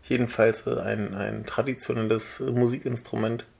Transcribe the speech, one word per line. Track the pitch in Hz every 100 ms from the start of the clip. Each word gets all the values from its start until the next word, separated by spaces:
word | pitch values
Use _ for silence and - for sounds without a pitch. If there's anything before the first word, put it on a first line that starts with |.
Jedenfalls, | - 123 117 - 113 110 -
äh, | 120
ein, | 95 107 104
ein | 98 104 110 110
traditionelles, | - 131 123 - 123 110 113 - -
äh, | 131
Musikinstrument. | 123 120 127 131 120 - 110 110 117 -